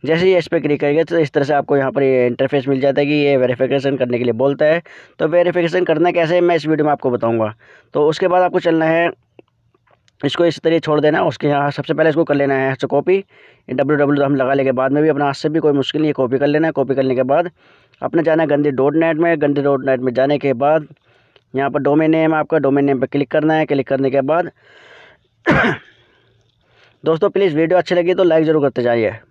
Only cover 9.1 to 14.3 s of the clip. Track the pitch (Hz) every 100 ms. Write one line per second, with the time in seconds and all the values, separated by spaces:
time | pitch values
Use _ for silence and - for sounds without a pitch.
9.1 | - _ _ - _ _ _ _ _ _
10.1 | _ 139 - 170 156 165 165 156 147 151
11.1 | 160 180 131 151 143 143 143 139 147 160
12.1 | 147 165 143 139 135 135 131 131 143 139
13.1 | 190 196 _ - _ - 127 139 147 143
14.1 | 143 139